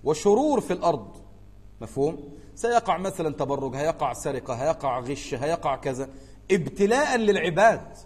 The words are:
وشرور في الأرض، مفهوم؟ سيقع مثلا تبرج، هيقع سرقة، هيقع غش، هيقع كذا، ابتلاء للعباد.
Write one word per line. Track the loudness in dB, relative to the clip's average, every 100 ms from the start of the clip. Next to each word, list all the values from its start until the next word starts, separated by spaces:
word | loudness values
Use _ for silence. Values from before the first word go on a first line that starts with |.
وشرور | -2 2 4 4 4 2
في | 0
الأرض، | 0 2 0 -4 -18 -20 -20 -20 -20 -20 -16
مفهوم؟ | -10 -2 0 -2 -12 -16 -18 -4
سيقع | 2 2 2 0
مثلا | -2 -2 -4
تبرج، | -2 -2 -2 -4 -2
هيقع | -2 0 -4
سرقة، | -4 -4 -6 -6
هيقع | -4 -2 -2 -2 -2
غش، | -4 -6 -6
هيقع | -4 -2 -2 -2 -2
كذا، | -2 -4 -6 -10 -20 -20 0
ابتلاء | 0 0 0 4 4 4 2
للعباد. | 2 2 2 6 6 4 -4 -18